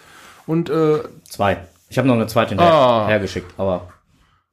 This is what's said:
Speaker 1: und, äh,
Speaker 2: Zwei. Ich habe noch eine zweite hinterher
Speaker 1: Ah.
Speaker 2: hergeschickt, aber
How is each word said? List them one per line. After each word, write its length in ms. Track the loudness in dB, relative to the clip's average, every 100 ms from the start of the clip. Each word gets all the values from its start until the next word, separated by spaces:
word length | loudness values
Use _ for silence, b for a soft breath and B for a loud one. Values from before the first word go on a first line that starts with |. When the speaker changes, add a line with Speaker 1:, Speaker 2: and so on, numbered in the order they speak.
| B B B B -4
Speaker 1:
und, 240 | -4 -2
äh, 300 | 0 0 0 -4 -16
Speaker 2:
Zwei. 340 | _ -2 -2 -2 -8 _ _
Ich 80 | -2
habe 100 | 2
noch 80 | 0
eine 120 | 0
zweite 220 | 0 0
hinterher 240 | 2 4
Speaker 1:
Ah. 340 | 6 4 2 0
Speaker 2:
hergeschickt, 460 | 0 -2 -8 -12 -6
aber 320 | -4 -4 -8 -20 _ _ _ _ _